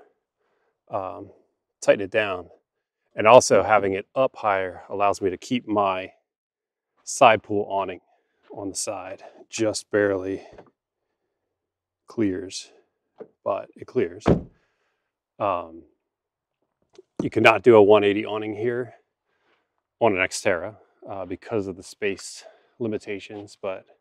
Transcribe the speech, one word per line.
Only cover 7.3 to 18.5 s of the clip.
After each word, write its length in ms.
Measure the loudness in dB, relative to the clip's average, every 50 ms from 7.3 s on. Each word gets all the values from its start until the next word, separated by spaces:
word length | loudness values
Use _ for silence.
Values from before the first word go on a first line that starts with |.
| 6 4
pool 240 | 0 -4 -4 -4 -4 -4
awning 320 | -4 -4 -4 -6 -8 -12 _ _ _ _ _ _ _ _ _ -20 -16
on 160 | -12 -12 -10
the 60 | -10
side. 480 | -8 -8 -8 -8 -10 -12 -14 -16 -16 -18 -20 -20 -20 -20 _
Just 400 | -6 -4 -2 -2 -2 -4 -6 _ 0
barely 500 | 2 2 2 0 -2 -4 -6 -8 -10 -12 -16 -20 -20 -20 _ _ _ _ _ _ _ _ _ _ _ _ _ _ _ _ _ _ _ _ _ _ _ _ _ _ _ _ -12
clears, 640 | -6 -2 -2 -2 -2 -4 -8 -12 -14 -14 -16 -18 _ _ _ _ _ _ _ _ _ -20 -20 -20 _ _ -8
but 260 | -6 -6 -6 -8 -12 -18
it 100 | -20 -16
clears. 380 | -8 -4 -4 -4 -4 -6 -4 0 0 0 0 -2 -10 _ _ _ _ _ _ _ _ _ _ _ _ _ _ _ _ _ -6
Um, 440 | -2 -2 -2 -2 -4 -10 -16 -20 -20 _ _ _ _ _ _ _ _ _ _ _ _ _ _ _ _ _ _ _ _ _ _ -20 -20 _ _ -8 -6
you 80 | -4
cannot 320 | 0 4 4 4 4 6 6
do 140 | 8 8
a 60 | 10 10
one 200 | 8 8 6 6
eighty 240 | 4 0 0 -2
awning 300 | -6 -8 -8 -8 -8